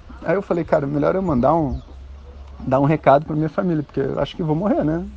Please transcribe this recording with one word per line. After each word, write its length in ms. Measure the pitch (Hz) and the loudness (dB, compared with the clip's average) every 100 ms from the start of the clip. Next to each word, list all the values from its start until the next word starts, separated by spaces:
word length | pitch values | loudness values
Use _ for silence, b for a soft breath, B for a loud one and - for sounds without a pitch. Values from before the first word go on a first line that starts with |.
| - - | -16 -10
Aí 120 | - 180 | -2 -2
eu 60 | |
falei, 220 | 196 175 | 0 -2
cara, 220 | 165 160 139 | 2 0 0
melhor 300 | 147 151 180 | 0 2 0
eu 60 | |
mandar 340 | 190 131 127 165 | 0 2 4 4
um, 240 | 147 120 - - - - - - - - | 2 -4 -10 -18 -18 -18 -18 -20 -18 -12
dar 200 | - 131 | -2 2
um 60 | 143 | 4
recado 400 | 156 - 139 160 | 4 6 4 4
pra 100 | 156 | -2
minha 140 | 156 | -2
família, 340 | - 190 160 | -2 0 0
porque 180 | 143 - | -2 -4
eu 180 | 139 - | -2 -2
acho 160 | 147 - | -4 -2
que 80 | |
vou 120 | 160 156 | -2 0
morrer, 280 | 196 311 | 0 0
né? 220 | 151 165 196 | 0 -2 -6